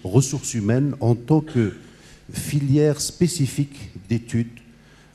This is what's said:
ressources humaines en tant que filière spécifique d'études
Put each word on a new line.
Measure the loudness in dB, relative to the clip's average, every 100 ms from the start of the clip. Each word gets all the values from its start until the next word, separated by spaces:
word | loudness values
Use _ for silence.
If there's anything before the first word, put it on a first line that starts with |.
ressources | 0 2 2 -2 -4
humaines | -2 0 2 0 0
en | 0 0
tant | 2 0
que | 2 0 0 -2 -16 -20 -20 -20 -14
filière | -10 -4 -2 2 4 4 2
spécifique | -4 0 0 0 -2 -2 -4 -8 -16 -14 -4
d'études | -4 -2 -4 -4 -10 -20 -20 -20 -20 -20